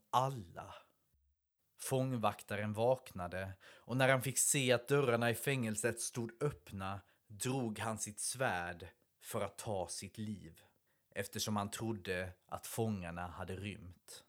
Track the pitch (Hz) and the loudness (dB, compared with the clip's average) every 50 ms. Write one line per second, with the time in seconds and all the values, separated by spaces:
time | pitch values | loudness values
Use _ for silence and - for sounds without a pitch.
0 | _ - - 123 131 135 139 117 95 85 - 87 - 98 - - - _ _ _ | _ 2 4 4 4 4 0 -4 -8 -10 -12 -12 -12 -12 -14 -16 -18 _ _ _
1 | _ _ _ _ _ _ _ _ _ _ _ _ _ _ _ - - - 135 131 | _ _ _ _ _ _ _ _ _ _ _ _ _ _ _ -10 -4 0 2 2
2 | 131 131 127 120 107 104 104 - - - 104 101 104 107 104 107 117 123 131 131 | 2 2 0 2 2 2 0 0 -6 -4 -2 -2 0 0 2 4 6 6 4 4
3 | - - - 95 87 87 87 92 95 98 98 - - - - - - - 117 131 | 2 -10 -6 -6 -4 -4 -4 -4 -4 -6 -8 -12 -16 -20 -20 -14 -6 -2 2 4
4 | 131 127 135 127 - 135 - - - - - 147 131 123 123 117 - - 143 143 | 6 6 6 4 4 0 2 2 4 4 4 4 6 6 6 6 6 4 4 6
5 | 135 120 117 113 120 120 113 - - 143 139 131 117 110 107 104 - 117 113 - | 6 6 6 6 6 4 2 2 2 0 2 2 2 0 0 0 0 0 0 0
6 | - - - 123 113 113 - - 143 - - - - - 107 98 95 95 98 101 | -4 -4 -2 -4 -4 -4 -4 -2 -2 -2 -2 -4 -12 -10 -8 -6 -6 -6 -6 -8
7 | - _ _ _ _ - 107 101 - 127 127 135 123 113 104 98 101 113 110 107 | -10 _ _ _ _ -16 -8 -4 -2 0 0 2 0 0 -2 -2 -2 -2 -2 -2
8 | - 107 104 - - - - 120 135 117 95 87 87 87 87 85 92 87 - _ | -4 -6 -6 -6 -4 -4 0 0 0 2 2 0 -2 -4 -6 -8 -12 -16 -16 _
9 | _ _ _ _ - - - 110 101 95 - - - 117 104 95 87 - - - | _ _ _ _ -10 -4 -2 -2 -2 -2 -4 -6 -4 -2 -2 -2 -2 -4 -6 -8
10 | 104 98 - - 107 107 104 92 - - - - - _ _ _ _ _ _ _ | -10 -10 -8 -6 -6 -6 -6 -8 -10 -16 -18 -20 -20 _ _ _ _ _ _ _
11 | _ _ - - 101 - - 107 - 113 107 101 101 101 - - 117 113 113 101 | _ _ -6 -6 -6 -4 -4 -4 -2 0 0 0 -2 -2 -4 -4 -4 -4 -4 -4
12 | 90 98 92 90 92 92 - _ _ - - - - - - - 113 110 104 95 | -4 -4 -2 -2 -2 -6 -8 _ _ -10 -10 -10 -8 -6 -2 -2 0 0 0 -2
13 | 87 85 85 87 87 87 85 - 92 87 95 90 98 104 90 85 85 90 - _ | -4 -6 -6 -6 -6 -8 -6 -8 -6 -6 -6 -6 -6 -6 -8 -8 -12 -16 -18 _
14 | - - - - - | -18 -18 -18 -18 -20